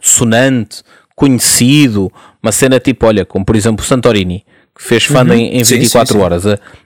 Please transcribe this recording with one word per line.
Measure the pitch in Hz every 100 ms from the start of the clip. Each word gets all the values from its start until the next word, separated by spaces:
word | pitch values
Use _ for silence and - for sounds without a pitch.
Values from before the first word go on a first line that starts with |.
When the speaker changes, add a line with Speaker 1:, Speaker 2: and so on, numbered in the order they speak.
Speaker 1:
sonante, | - - 120 113 131 127 104 - - _ _ -
conhecido, | 143 123 - - 123 147 139 104 92 - - _
uma | 110
cena | - 135 127
tipo, | 139 120 113
olha, | 107
como | 92 113
por | 98 110
exemplo | 113 107
o | -
Santorini, | 131 120 107 90 90 - _ _
que | _
fez | - 117
funding | - 139 123 117 117
Speaker 2:
Uhum. | 110
Speaker 1:
em |
Speaker 2:
Sim, | 107 123
Speaker 1:
vinte | 120
e |
quatro | 120 113
Speaker 2:
sim, | 104
sim. |
Speaker 1:
horas, | 90 87 104
a-, | 101 - -